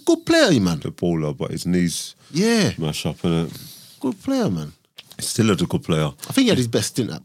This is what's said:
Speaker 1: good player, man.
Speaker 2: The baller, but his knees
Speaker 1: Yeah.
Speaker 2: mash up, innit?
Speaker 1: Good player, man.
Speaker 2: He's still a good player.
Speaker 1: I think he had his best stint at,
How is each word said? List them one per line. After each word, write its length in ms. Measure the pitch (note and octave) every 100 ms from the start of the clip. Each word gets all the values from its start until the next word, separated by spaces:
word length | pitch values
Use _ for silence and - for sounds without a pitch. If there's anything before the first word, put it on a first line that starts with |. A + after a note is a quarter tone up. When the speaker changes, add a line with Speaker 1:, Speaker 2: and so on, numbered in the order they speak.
Speaker 1:
good 220 | - E4 -
player, 340 | E4 C4+ C#3
man. 200 | F#2+ D#2+
Speaker 2:
The 100 | E2+
baller, 440 | - F2+ E2 D2+
but 160 | C#2+ -
his 120 | D#2+
knees 500 | F2 F2+ F2 - - - -
Speaker 1:
Yeah. 420 | C#3 A3 A#3 D3 -
Speaker 2:
mash 300 | D#2+ D2+ F2
up, 100 | -
innit? 280 | F2+ E2 E2 - - - - -
Speaker 1:
Good 220 | C4 G#3
player, 280 | - C4+ G3
man. 220 | E2+ D2 - _ - - -
Speaker 2:
He's 120 | -
still 220 | - A2
a 60 | F#2
good 260 | F2 E2
player. 300 | - D#2+ D2+ - -
Speaker 1:
I 40 |
think 120 | -
he 40 | B3+
had 100 | E3
his 100 | A#2+
best 200 | A#2+ -
stint 200 | - A2
at, 120 | D#2